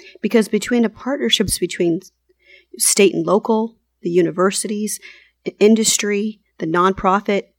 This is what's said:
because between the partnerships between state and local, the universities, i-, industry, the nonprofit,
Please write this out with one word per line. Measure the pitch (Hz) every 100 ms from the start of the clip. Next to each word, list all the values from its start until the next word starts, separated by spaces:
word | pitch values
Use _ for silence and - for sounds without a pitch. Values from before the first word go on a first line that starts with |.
| - -
because | 214 226 208
between | 208 - 240
the | 220
partnerships | - 247 294 226 - 190 -
between | 180 - 170 170 - _ _ _ _ - _ -
state | - - 196
and | 165 165
local, | 208 220 220 226 _ _ _
the | 180
universities, | 175 165 170 190 196 202 208 214 - - - _ _ -
i-, | -
industry, | 208 226 214 - 208 202 214 - _ -
the | 165
nonprofit, | 175 190 190 190 196 208 196 -